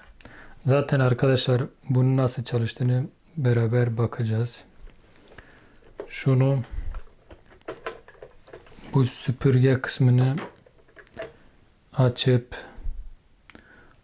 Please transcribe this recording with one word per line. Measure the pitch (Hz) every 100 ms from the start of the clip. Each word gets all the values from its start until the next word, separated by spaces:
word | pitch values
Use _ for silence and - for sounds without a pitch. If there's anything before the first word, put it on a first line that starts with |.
| - - - - - - 139
Zaten | 139 139 143
arkadaşlar | 127 120 135 131 - 123 147 - -
bunun | 127 127 131
nasıl | 127 -
çalıştığını | 117 123 113 - 123 127 147 - _ 165
beraber | 123 117 113 120 120 113
bakacağız. | 113 - 113 110 120 - - - - - _ - - - - - - - - - -
Şunu, | - 143 127 135 135 117 - - - - - - - - - - - - - - - - - - - - - -
bu | 139 123
süpürge | - - 123 139 127 131 127
kısmını | - - 127 123 127 147 - - _ _ _ - - - - - - _ _ _ _
açıp | - 127 - - 123 - - - - - - - - _ _ - - - - - _